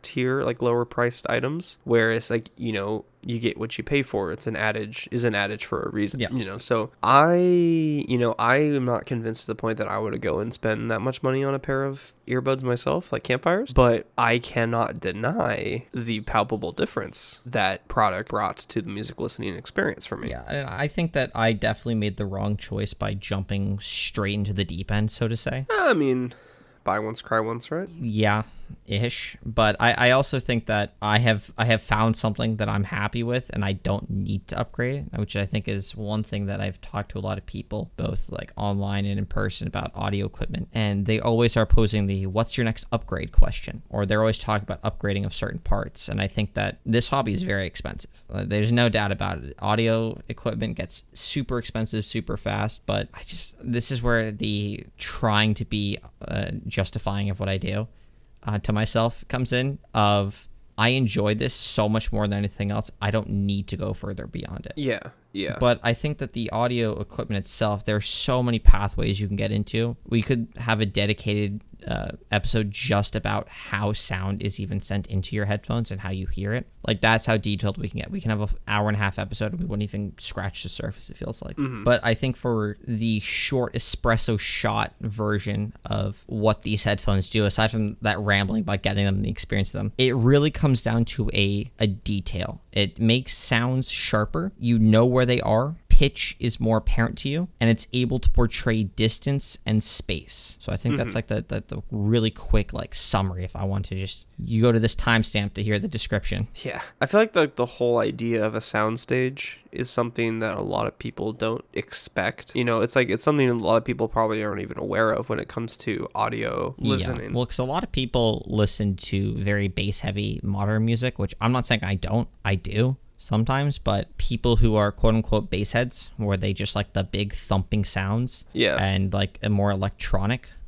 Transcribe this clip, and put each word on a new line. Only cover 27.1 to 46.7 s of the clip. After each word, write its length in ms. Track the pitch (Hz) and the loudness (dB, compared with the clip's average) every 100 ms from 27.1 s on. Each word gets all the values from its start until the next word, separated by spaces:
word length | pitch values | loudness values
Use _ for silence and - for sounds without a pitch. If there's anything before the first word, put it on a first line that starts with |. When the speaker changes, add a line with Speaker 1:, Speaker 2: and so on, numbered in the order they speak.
| 110 | -8
Speaker 1:
cry 200 | - 113 | -2 0
once, 300 | 110 117 - | 0 -4 -6
right? 180 | 156 190 | -6 -8
Speaker 2:
Yeah, 540 | 170 120 107 107 107 110 - - - - | -8 -4 2 2 2 -2 -10 -14 -16 -6
ish. 500 | 101 120 - - - | -2 -2 -4 -8 -10
But 320 | - 113 110 101 | -4 2 4 6
I, 280 | 117 117 123 | 2 6 6
I 20 | |
also 280 | 131 135 139 | 6 4 0
think 260 | - 120 - | 0 -2 0
that 280 | 107 104 _ | 0 0 _
I 180 | 104 107 | 2 4
have, 300 | 117 107 - - | 4 2 -2 -2
I 80 | |
have 160 | 113 113 | 2 2
found 360 | - 107 113 113 | 2 2 2 2
something 400 | 113 104 117 107 | 0 0 -2 0
that 120 | 107 | 0
I'm 160 | 101 | 0
happy 380 | 101 - 104 117 | -2 -2 -4 -2
with 280 | 117 123 - | -2 -2 -4
and 100 | - | -4
I 80 | 98 | -2
don't 380 | 98 - 101 - | -2 -2 -2 -2
need 360 | 98 98 101 - | -4 -2 -4 -4
to 100 | - | -6
upgrade, 460 | 117 - 123 139 143 - | -6 -2 -4 -4 -6 -6
which 200 | 104 104 | -4 -2
I 100 | 98 | -2
think 220 | 110 101 | -2 -2
is 280 | 98 98 - | -6 -6 -8
one 260 | 104 107 | -4 -4
thing 240 | 110 107 101 | -4 -4 -4
that 140 | 98 | -4
I've 180 | 101 95 | -6 -8
talked 300 | - 101 104 | -10 -8 -6
to 60 | 101 | -6
a 20 | |
lot 180 | 101 101 | -6 -6
of 80 | - | -8
people, 440 | - - 107 - - | -12 -8 -8 -8 -6
both, 320 | - - - | -4 -2 -4
like, 220 | - - - | -6 -10 -6
online 480 | 101 98 101 101 101 | -4 -2 -2 -2 -2
and 120 | 101 | -4
in 60 | |
person, 420 | 104 - 104 - 110 | -2 -2 -2 -2 -6
about 220 | 101 - | -6 -8
audio 320 | - 101 101 98 | -4 -4 -2 -4
equipment. 420 | - 110 - 104 | -6 -6 -6 -6
And 320 | 110 107 101 101 | -2 0 0 2
they 120 | 110 | 2
always 380 | 117 117 120 117 | 2 4 4 4
are 80 | |
posing 420 | 110 - 107 107 98 | 6 6 6 2 0
the, 180 | 98 95 | 0 0
"What's 320 | 98 113 - | 0 0 0
your 80 | 117 | -2
next 200 | 110 - | -2 -4
upgrade?" 400 | 117 - - - | -4 -4 -6 2
question. 500 | - - - - - - | 8 8 6 -8 -12 -8
Or 160 | 113 | -4
they're 160 | 101 107 | 0 2
always 160 | 110 107 | 2 2
talking 280 | - 107 101 | 0 -2 -2
about 120 | 98 | -6
upgrading 420 | 110 - 104 98 | -6 -4 -2 -2
of 80 | 101 | -2
certain 280 | - 110 170 | -4 -6 -6
parts. 460 | - 101 - - - | 0 0 0 -8 -6
And 120 | 104 | -2
I 60 | 98 | -2
think 260 | - 104 | -2 -2
that 260 | - 101 | -2 -4